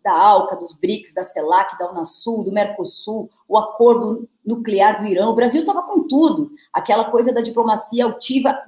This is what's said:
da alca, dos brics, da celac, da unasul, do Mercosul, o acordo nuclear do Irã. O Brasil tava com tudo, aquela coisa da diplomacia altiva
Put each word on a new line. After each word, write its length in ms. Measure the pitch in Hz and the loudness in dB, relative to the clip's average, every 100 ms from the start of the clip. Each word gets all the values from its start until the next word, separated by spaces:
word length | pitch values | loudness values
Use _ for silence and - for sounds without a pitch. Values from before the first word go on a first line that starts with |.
da 100 | 202 | 0
alca, 420 | 165 202 214 - - | 4 6 6 2 -6
dos 180 | - | -12
brics, 380 | - 185 220 - | -6 -4 -4 -8
da 120 | 185 | -8
celac, 520 | 185 170 151 185 190 - | -6 -6 0 2 0 -6
da 100 | 175 | -8
unasul, 540 | 175 165 - 233 226 | -6 -8 -8 -6 -6
do 80 | 190 | -4
Mercosul, 800 | 208 202 - 175 - - 220 - _ _ | -2 -2 -4 -10 -10 -8 -10 -10 _ _
o 100 | 214 | 0
acordo 720 | 214 - 240 226 214 233 - _ 214 | 0 4 4 4 0 -6 -10 _ -8
nuclear 560 | 233 220 196 208 208 | -6 -2 4 4 2
do 60 | 208 | -2
Irã. 200 | 180 220 | 0 2
O 80 | 226 | 2
Brasil 300 | 247 285 330 | 2 2 0
tava 160 | 349 | -4
com 220 | - 392 | -2 -2
tudo, 480 | - 269 320 - - - _ | 0 2 2 2 -6 -10 _
aquela 340 | 165 - 220 214 | -6 0 0 2
coisa 280 | 233 240 | 0 2
da 80 | 233 | -2
diplomacia 640 | 226 233 226 214 - 233 233 | -2 -2 0 -2 -2 -2 -2
altiva 580 | - - 262 - - | -2 -2 0 0 -2